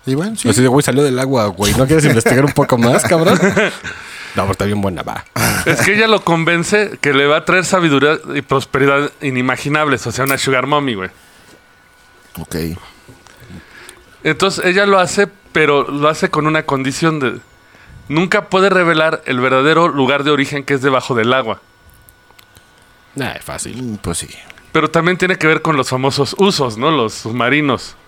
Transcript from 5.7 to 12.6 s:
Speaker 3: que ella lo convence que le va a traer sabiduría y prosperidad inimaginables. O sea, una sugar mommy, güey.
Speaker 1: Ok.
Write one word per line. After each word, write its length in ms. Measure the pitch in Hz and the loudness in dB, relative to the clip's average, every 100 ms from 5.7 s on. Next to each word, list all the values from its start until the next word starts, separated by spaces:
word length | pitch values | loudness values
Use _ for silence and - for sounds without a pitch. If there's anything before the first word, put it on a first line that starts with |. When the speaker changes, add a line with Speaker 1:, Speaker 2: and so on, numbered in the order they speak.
| 165 | 0
Speaker 3:
que 120 | 185 | 2
ella 120 | 208 220 | 2 2
lo 160 | 208 | 2
convence 720 | 185 165 165 170 165 208 202 123 | 2 0 2 0 0 0 0 -2
que 100 | 143 | 0
le 140 | 139 147 | 2 4
va 100 | 156 | 2
a 80 | |
traer 220 | 165 180 170 | 2 0 2
sabiduría 520 | 190 170 139 147 160 - | 0 2 4 2 0 -4
y 60 | 143 | -8
prosperidad 720 | - 135 - 139 139 139 147 - | -2 -2 -2 0 2 2 -2 -4
inimaginables. 880 | 143 127 127 123 143 151 151 127 120 | -4 -2 -2 -2 -2 -2 0 -2 -4
O 40 | |
sea, 140 | 107 | -4
una 140 | 135 135 | -2 -2
sugar 280 | - 131 131 | 0 0 0
mommy, 280 | 147 139 | 0 0
güey. 160 | 104 95 - - - - - _ _ _ _ _ _ _ - | -6 -8 -12 -20 -20 -20 -20 _ _ _ _ _ _ _ -18
Speaker 1:
Ok. 180 | 80 82 | -10 -6